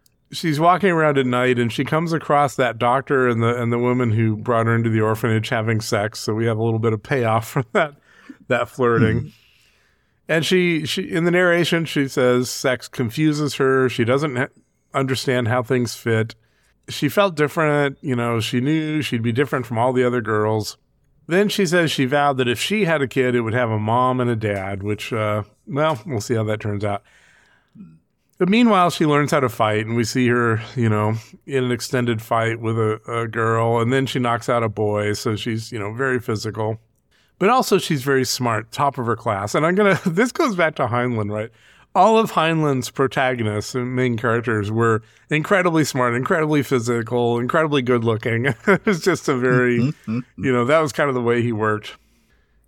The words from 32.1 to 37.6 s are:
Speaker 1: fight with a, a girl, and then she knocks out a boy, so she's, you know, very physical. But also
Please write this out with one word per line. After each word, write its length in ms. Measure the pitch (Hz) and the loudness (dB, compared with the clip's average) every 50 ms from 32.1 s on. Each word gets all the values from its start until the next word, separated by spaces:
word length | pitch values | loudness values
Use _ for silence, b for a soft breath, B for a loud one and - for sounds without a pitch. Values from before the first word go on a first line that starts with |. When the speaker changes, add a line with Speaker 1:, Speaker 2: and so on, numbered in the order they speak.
| 117 110 | -2 -4
Speaker 1:
fight 400 | 113 - 120 113 113 113 113 113 | -4 -2 -2 0 0 -2 -2 -4
with 180 | 117 113 113 113 | -4 -2 0 0
a, 200 | 110 107 110 110 - | 0 0 -2 -4 -6
a 200 | - 117 117 117 | -6 -6 -4 -4
girl, 520 | 113 107 113 113 113 113 113 117 117 117 117 | -4 -2 -2 0 0 2 2 2 2 2 2
and 120 | 117 117 | 2 2
then 140 | 131 135 135 | 0 0 0
she 100 | - - | -2 -2
knocks 300 | 135 123 117 117 117 - - | -2 -2 0 -2 -2 -2 0
out 140 | 123 117 117 | 0 0 0
a 60 | 110 | -2
boy, 440 | 104 113 107 104 104 104 104 104 104 | -2 -2 -2 0 0 0 0 -2 -2
so 220 | - - 120 110 | -2 -2 -4 -4
she's, 360 | 101 - 120 110 110 110 - 123 | -4 -4 -4 -6 -6 -6 -8 -10
you 40 | |
know, 160 | 110 98 104 110 | -8 -8 -8 -4
very 260 | 120 139 131 127 123 | -2 -2 0 0 -2
physical. 600 | - - 113 101 - 110 - 110 107 107 113 - _ _ _ _ _ _ _ _ _ _ _ | -2 -4 -6 -6 -6 -6 -6 -4 -4 -4 -6 -8 _ _ _ _ _ _ _ _ _ _ _
But 120 | - 185 208 | -2 0 2
also 280 | 247 262 | 2 2